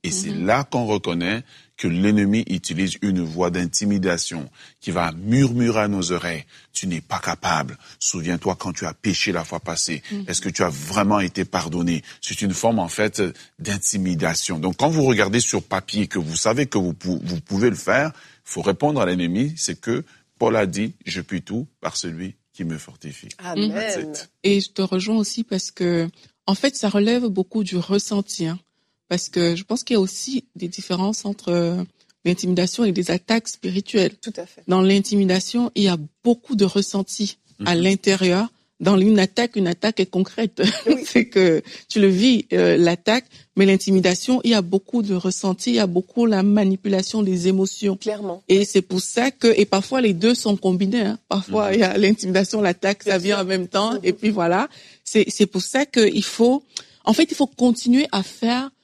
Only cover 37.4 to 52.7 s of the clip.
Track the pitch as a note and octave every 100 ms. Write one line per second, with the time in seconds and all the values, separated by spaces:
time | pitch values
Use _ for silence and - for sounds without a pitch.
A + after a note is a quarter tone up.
37.4 | _ _ E3+ E3+ F#3 G3 - F#3+ F#3 F3+
38.4 | A#3 _ _ _ F3 G3+ G3 G#3+ F#3+ -
39.4 | A#3+ A3 F#3 F3 G#3+ A3 F#3+ F#3 F#3+ -
40.4 | A3 - F#3 - - C#4 - B3 A3+ G3
41.4 | F3+ D#3+ - - - A3 G3 F#3 B3 A#3
42.4 | - F3+ F3+ E3+ E3+ F3 - A3 - -
43.4 | _ - G3 F#3+ - F#3+ F3+ F3+ - B3+
44.4 | A3+ A3+ F3 G3 - A#3+ G3+ F#3 F#3+ F#3
45.4 | G3 F#3 - A#3 G3 F3 F#3 - A#3 G3+
46.4 | G3+ G#3 F#3+ F#3+ G3+ F#3+ F#3+ A3 G3+ F3+
47.4 | F3 F#3+ F#3+ - G3+ F#3+ A3 G#3 G3+ F3
48.4 | - F#3+ G3+ G3 F#3 F#3 - - B3+ -
49.4 | A#3 A3 G#3 G3 F#3+ C4 A#3 E3+ G#3+ A#3+
50.4 | G#3+ G3+ F#3+ F3+ G3 A#3+ G3+ A3 _ G3
51.4 | F#3+ G#3+ G#3 G3 F#3 G3 G3 A3 F#3+ F#3
52.4 | F#3+ G#3+ G3+